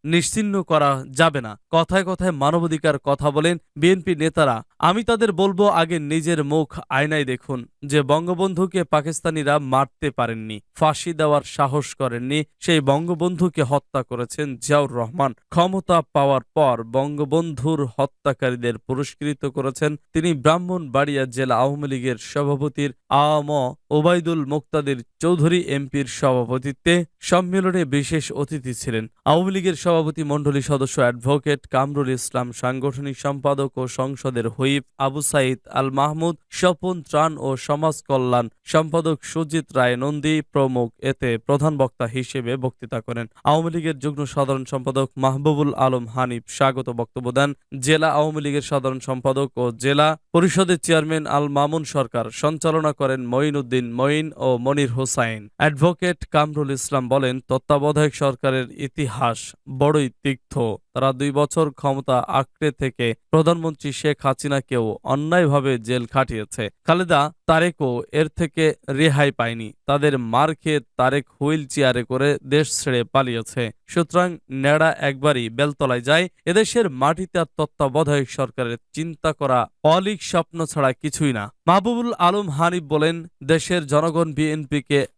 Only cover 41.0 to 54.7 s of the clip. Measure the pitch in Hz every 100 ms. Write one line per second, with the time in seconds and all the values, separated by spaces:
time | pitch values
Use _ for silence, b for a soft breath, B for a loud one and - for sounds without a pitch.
41 | 135 131 127 117 - 139 156 147 131 _
42 | 117 127 123 135 120 131 127 _ 117 120
43 | - 120 113 b 143 156 165 170 160 143
44 | 143 143 139 147 135 135 131 139 127 135
45 | 135 - 131 131 147 147 147 - 131 127
46 | 117 120 127 120 - - 135 131 127 117
47 | 117 135 123 123 143 139 _ 139 127 156
48 | 156 147 156 151 147 143 131 143 131 131
49 | - 127 135 131 139 - 123 113 135 143
50 | 151 156 _ 170 180 147 185 180 - 160
51 | 151 160 151 143 147 143 147 160 147 151
52 | 123 120 110 - 151 156 165 160 151 143
53 | 135 131 123 127 151 143 123 127 120 117
54 | 135 151 156 - 131 123 123